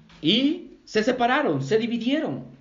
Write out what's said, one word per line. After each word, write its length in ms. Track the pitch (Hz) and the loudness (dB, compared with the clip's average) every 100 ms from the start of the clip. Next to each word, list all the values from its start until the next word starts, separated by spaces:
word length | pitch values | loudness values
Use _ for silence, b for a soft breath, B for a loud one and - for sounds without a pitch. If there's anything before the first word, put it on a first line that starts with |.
| - - | -20 -4
y 480 | 151 233 277 349 - - - | 2 2 2 0 -8 -20 -4
se 180 | 214 | 0
separaron, 580 | 214 247 240 277 254 139 | 0 0 2 2 0 -2
se 160 | 135 220 | 0 0
dividieron. 680 | 233 226 226 294 220 131 - - | 0 -2 -2 -2 -2 -6 -12 -20